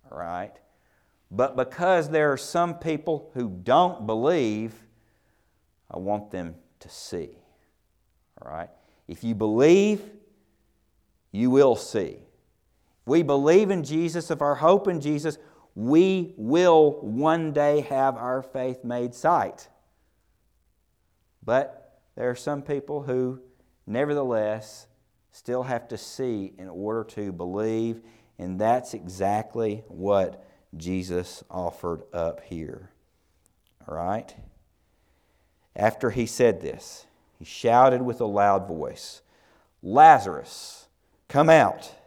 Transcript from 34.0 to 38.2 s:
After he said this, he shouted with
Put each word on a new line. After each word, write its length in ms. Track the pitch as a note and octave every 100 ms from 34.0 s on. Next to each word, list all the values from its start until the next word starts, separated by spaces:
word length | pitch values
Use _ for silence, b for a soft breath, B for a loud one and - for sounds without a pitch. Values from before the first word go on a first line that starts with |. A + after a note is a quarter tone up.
| F2 G#2+ - - - _ _ _ _ _ _ _ _ _ _ _ _ -
After 360 | G#2+ - B2
he 140 | G#2+ A2+
said 360 | - A#2+ F#2+
this, 440 | D#2 A#1 - - _ _ _ _
he 80 | -
shouted 560 | - A#2+ A#2+ C3 B2+
with 200 | B2 A#2